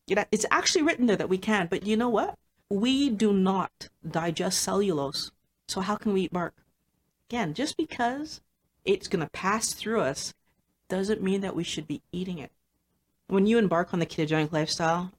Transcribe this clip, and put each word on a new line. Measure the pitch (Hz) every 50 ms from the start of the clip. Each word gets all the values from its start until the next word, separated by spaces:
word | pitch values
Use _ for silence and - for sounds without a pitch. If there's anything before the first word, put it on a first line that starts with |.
| _ -
You | 190
know, | 208 202 -
it's | - 208 - -
actually | - 330 - - - 370 302
written | 311 339 240 247 240
there | 196
that | - 156 147
we | 185 185
can, | 185 214 214 202 180 165
but | 196 180 180
you | 208 220 220
know | 240 247
what? | 233 196 285 403 - - _ _ _ _ _ -
We | 202 196 208 254 262 269 285 277
do | 226 190 220 208 202
not | 190 190 190 190 190 175 170 _ - - - _ _ - 160
digest | 147 165 165 170 160 - 180 185 185 -
cellulose. | - - 185 190 208 196 170 147 139 135 143 - - - - _ _ _ _ _ _ -
So | - 196
how | 185 185 208
can | 214 - 214 202
we | 190 185
eat | 151 -
bark? | 180 175 - - _ _ _ _ _ _ _ _ _ _ _ _ _ _ -
Again, | - 233 - 156 147
just | - 262 311 - -
because | 320 - - - 240 233 254 277 302 311 - - _ _ _ _ _ _ _ _ -
it's | - 202 - - -
gonna | - 175 151 -
pass | - - - 190 208 220 220 - -
through | - - 208 226 220
us | 165 131 139 - - - - _ _ _ _ _ _ _ _ _ _ -
doesn't | 185 185 196 202 220 208 190
mean | 190 190 196
that | 196 190 -
we | - 170
should | - - - 156 -
be | 151 - - _
eating | - 175 185 190 180 160
it. | 135 - _ _ _ _ _ _ _ _ _ _ _ _ _ _ _ -
When | 190 196 196 208
you | 226 233
embark | 220 175 170 165 175 - -
on | 175
the | 165
ketogenic | 156 - - 160 151 156 156 156 147
lifestyle, | 165 156 151 151 - - 175 160 165 175 180 185 -